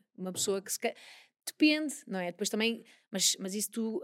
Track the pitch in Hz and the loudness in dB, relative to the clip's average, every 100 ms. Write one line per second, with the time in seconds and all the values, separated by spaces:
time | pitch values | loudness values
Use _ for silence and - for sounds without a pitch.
0 | _ - 185 180 - 196 190 - 226 - | _ -10 -6 -2 0 0 -2 -4 -4 -4
1 | - - - _ - - 302 302 311 - | -16 -20 -20 _ -6 4 6 6 0 -6
2 | - 190 175 175 202 214 226 226 - - | -6 -4 -4 -4 -2 2 0 0 -8 -20
3 | - 190 - - 190 208 202 233 226 220 | -8 0 2 0 -4 -4 -4 -2 -2 -4